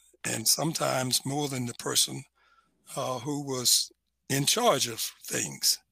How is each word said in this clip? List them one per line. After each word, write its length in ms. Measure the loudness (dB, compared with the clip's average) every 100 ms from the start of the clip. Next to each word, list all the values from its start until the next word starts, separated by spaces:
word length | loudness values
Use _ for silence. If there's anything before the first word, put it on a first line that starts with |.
| _ _ -6
and 220 | -2 2
sometimes 800 | 2 2 0 0 0 0 0 0
more 220 | -2 -2
than 180 | -4 -6
the 80 |
person, 500 | -6 0 2 2 -2 -12 _ _ _ _ _ -12 -6
uh, 220 | -4 -4
who 240 | -4 -4
was 500 | -4 0 2 2 2 _ _ _ -2
in 160 | 0 2
charge 420 | 4 4 4 2
of 120 | -4 -6 -8
things. 560 | -8 -6 -6 -2 0 0 _